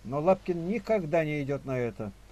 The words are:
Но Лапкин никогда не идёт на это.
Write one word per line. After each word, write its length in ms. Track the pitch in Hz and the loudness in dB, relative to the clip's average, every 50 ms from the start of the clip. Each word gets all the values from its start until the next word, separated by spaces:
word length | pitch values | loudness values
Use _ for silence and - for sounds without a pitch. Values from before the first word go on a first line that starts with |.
| - | -10
Но 140 | 104 135 147 | -6 -4 0
Лапкин 480 | 156 185 190 190 - 190 175 170 165 180 | 4 4 4 4 2 -4 -2 -2 0 -2
никогда 540 | 220 226 - - 220 202 165 151 170 165 156 | -2 -2 0 2 0 0 2 2 2 2 2
не 200 | 151 151 147 139 | 2 0 -2 -2
идёт 220 | 135 143 135 139 | -2 -4 -4 -4
на 120 | 135 131 | -4 -2
это. 340 | 127 120 113 101 - 110 101 - - - - | 0 0 -2 -2 -4 -8 -8 -8 -12 -20 -20